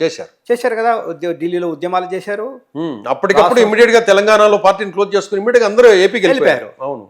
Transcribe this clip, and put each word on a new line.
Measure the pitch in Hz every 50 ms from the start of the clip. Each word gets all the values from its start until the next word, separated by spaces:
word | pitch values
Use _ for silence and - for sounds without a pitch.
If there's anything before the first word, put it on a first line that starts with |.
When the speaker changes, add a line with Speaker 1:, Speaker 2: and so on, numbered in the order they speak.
| 165
Speaker 1:
చేశారు. | 160 160 - 90 - _ _ _ - 240
Speaker 2:
చేశారు | 233 240 247 233
కదా? | 220 226 233 226
ఉద్య-, | 226 - 156 170 147 156 175 165
ఢిల్లీలో | 143 160 170 180 175 175 170
ఉద్యమాలు | 160 143 165 175 185 185 185 180 185
చేశారు. | 185 - 202 208 202 214 262 277 254 _ _ -
Speaker 1:
హ్మ్, | 139 165 165 139 107 101 151
అప్పటికప్పుడు | 185 - - 190 190 - 302 175
Speaker 2:
రాష్ట్రం | 247 247 226
Speaker 1:
ఇమ్మీడియట్ | 208 214 214 240 226
గా | 226 233
తెలంగాణలో | - 196 196 196 202 214 214 208 214 214 208
పార్టీని | 202 175 190 196 196 214 196 165
క్లోజ్ | 180 202 190 190
చేసుకుని | 196 196 - 208 196
ఇమ్మీడియట్ | 202 233 233 240 226
గా | 208
అందరూ | 202 226 247 240
ఏపీకి | 208 185 190 190 - 233 190
వెళ్ళిపోయారు. | 220 269 262 - 185 147 120
Speaker 2:
వెళ్ళిపోయారు. | 113 104 - - 131 139
Speaker 1:
అవును. | 143 120 101 92